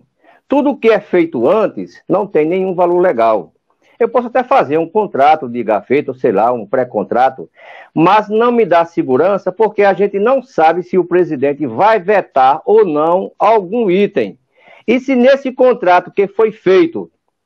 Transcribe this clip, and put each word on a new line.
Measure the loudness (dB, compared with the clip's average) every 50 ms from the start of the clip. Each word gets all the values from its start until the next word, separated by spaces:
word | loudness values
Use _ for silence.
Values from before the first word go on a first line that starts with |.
| _ _ _ _ _ _ _ _ _ -4
Tudo | -2 0 0 0 -2
que | -2 0 0
é | 0 0
feito | -2 -2 -2 -2 -2 -2 -2 -2 0 0
antes | 0 0 0 -2 -4 -8 -14 -14 -16 _ _ -4
não | -4 -4 -4
tem | -2 -2 -2 -2
nenhum | 0 -2 -2 -4 -4 -2
valor | -2 0 0 0 0
legal. | 0 0 0 0 0 0 0 -2 -4 -8 _ _ _ _ _ _ _ _ _ -4
Eu | -4 -2
posso | -2 -2 -4
até | -2 -2 -4 -2
fazer | 0 0 0 0 0 -2 -2
um | -2 -2
contrato | -2 -4 -4 -2 0 2 2 2 2 2 -2 -6
de | -8 -6 -4
gaveta, | -2 -2 -2 -2 -2 -2 -2 -2 -4
ou | -6
sei | -4 -2 0 0
lá, | 2 0 0 -2
um | -4 -6
pré-contrato, | -6 -4 -4 -4 -4 -4 -6 -6 -2 0 0 0 0 -2 -4 -14 -20 _ _ -20 -20 -20 -20 -20 -8 -2
mas | 0 2 2 2 2 0 0
não | -2 0 0 0
me | 0 0 0
dá | 2 2 0 0
segurança | 0 -4 -6 -2 0 0 0 2 0 0 -2 -4 -6 -4
porque | -2 -2 -2 0 0 2
a | 2 2
gente | 0 -2 -2 -2 -2
não | 0 0 0 0 -2
sabe | -4 _ 0 2 2 2 0 -4
se | -2 -2 -2
o | -2
presidente | 0 0 0 0 0 -2 -2 -2 -2 -2 -4 -6 -6
vai | -2 0 0 2 0 0
vetar | 0 0 0 0 -2 -2 0 2 2 2 2 0 0
ou | 2 2 2 2
não | 2 0 0 0 0 0 -2 -2 -6 -6 -2
algum | 0 2 2 2 0 -2 -4 -2 -2 0
item. | 0 0 0 0 -2 -4 -4 -6 -8 _ _ _ _ _ _ _ -20 -8 _
E | -2 -2 -2
se | -2 -2 0
nesse | 2 4 4 2 2 0 -4 -2
contrato | 0 2 2 2 2 2 2 2 2 0 -2
que | -2 -4 -4
foi | -2 0 -2 -2 -2
feito, | -2 -4 0 2 2 4 2 2 -2 -8 -12 -12 _ _ _ _ _ _ _